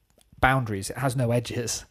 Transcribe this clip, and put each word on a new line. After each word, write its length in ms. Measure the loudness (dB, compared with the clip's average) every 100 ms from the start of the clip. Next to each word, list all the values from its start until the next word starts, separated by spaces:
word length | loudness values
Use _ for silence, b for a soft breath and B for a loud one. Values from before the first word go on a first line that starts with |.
| _ _ _ 2
boundaries. 500 | 4 4 0 -4 -6
It 80 | -2
has 180 | -2 0
no 140 | 2
edges. 540 | 0 0 -4 -4 -6 -10